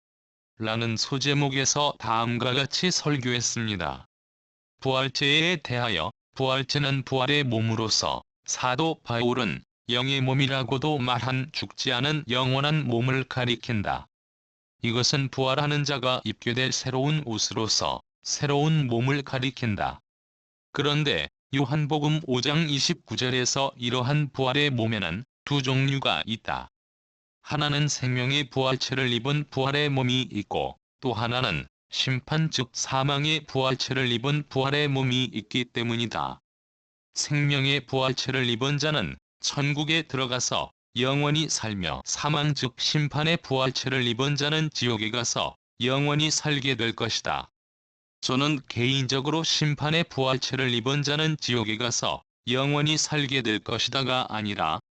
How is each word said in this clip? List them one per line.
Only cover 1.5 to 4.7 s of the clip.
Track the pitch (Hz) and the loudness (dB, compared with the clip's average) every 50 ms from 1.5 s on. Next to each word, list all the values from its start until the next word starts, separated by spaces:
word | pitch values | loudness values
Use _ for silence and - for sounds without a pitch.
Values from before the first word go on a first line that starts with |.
| 131 135 135 127 - 147 147 143 - - | 0 0 0 0 0 2 0 0 -2 -4
다음과 | - 110 113 113 117 117 120 117 123 127 123 | -4 -2 0 0 0 0 0 0 0 0 0
같이 | 135 135 131 - - - 113 | 0 -2 -2 -2 -2 0 0
설교했습니다. | - - - 151 147 135 120 123 120 120 113 - - 120 113 110 104 90 85 73 67 65 - _ _ _ _ _ _ _ _ _ _ _ _ _ | 0 0 0 0 -2 0 0 0 -2 0 -2 -2 -2 -2 -2 -2 -2 -2 -2 -4 -4 -6 -12 _ _ _ _ _ _ _ _ _ _ _ _ _